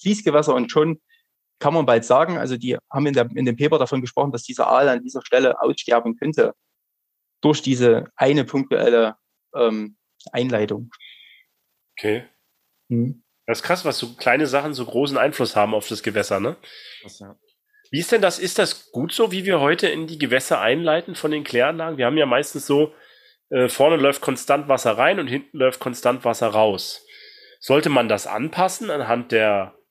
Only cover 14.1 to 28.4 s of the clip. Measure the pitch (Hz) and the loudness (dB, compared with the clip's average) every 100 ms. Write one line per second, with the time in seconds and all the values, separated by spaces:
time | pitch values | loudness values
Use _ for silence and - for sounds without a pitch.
14.1 | 120 - 131 147 139 151 135 110 120 143 | -4 0 2 2 -2 -2 -6 -6 -2 -2
15.1 | 135 135 - 120 107 104 110 - 107 - | 0 0 0 -2 0 0 0 -4 -8 -4
16.1 | 104 98 98 113 - - - - - 101 | -4 -2 -2 -4 -6 -14 -20 -20 -20 -20
17.1 | - 101 - _ _ _ _ _ 139 170 | -20 -20 -20 _ _ _ _ _ -6 0
18.1 | 226 190 170 185 - 180 - - 120 165 | 2 2 0 -4 -2 -2 -4 -10 -8 -4
19.1 | - 226 185 190 170 143 170 185 151 160 | 0 -2 -2 0 2 2 2 0 -2 -8
20.1 | 156 135 131 - 139 107 147 165 160 175 | -6 0 0 0 0 2 0 0 0 -2
21.1 | 170 156 151 139 120 135 165 160 143 120 | -6 -4 -4 -2 0 0 0 -6 -2 0
22.1 | 151 139 123 147 143 - 143 151 - _ | 2 2 2 -2 -6 0 2 2 -2 _
23.1 | _ _ _ - 127 123 - 143 160 139 | _ _ _ -4 0 2 4 4 4 2
24.1 | 139 - 131 - 143 143 131 120 107 147 | 0 -4 -4 0 0 2 0 0 2 2
25.1 | 190 135 135 - - 131 127 127 120 120 | 0 -4 -6 -8 0 0 0 -8 -4 -2
26.1 | 127 120 113 113 107 110 95 - - - | 0 -2 -2 0 2 2 0 -6 -14 -18
27.1 | - - - - _ - 139 151 135 113 | -20 -20 -20 -20 _ 0 2 4 2 2
28.1 | 104 - 104 | 0 -4 -6